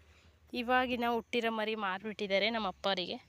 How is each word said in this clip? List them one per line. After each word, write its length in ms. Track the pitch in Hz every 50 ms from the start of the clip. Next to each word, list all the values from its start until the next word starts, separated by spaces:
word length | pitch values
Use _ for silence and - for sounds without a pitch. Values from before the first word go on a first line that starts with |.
| - - - - - - - _ _ - -
ಇವಾಗಿನ 500 | 240 240 226 254 254 254 247 247 233 240 240
ಹುಟ್ಟಿರೋ 420 | 240 233 - - - 240 220 226
ಮರಿ 240 | 226 220 214 214 220
ಮಾರಿಬಿಟ್ಟಿದ್ದಾರೆ 760 | 220 208 190 185 196 202 220 202 - 214 190 196 196 196 220
ನಮ್ಮ 180 | 233 226 214 190
ಅಪ್ಪರಿಗೆ. 460 | 185 - - 202 190 180 175 - 208 247 -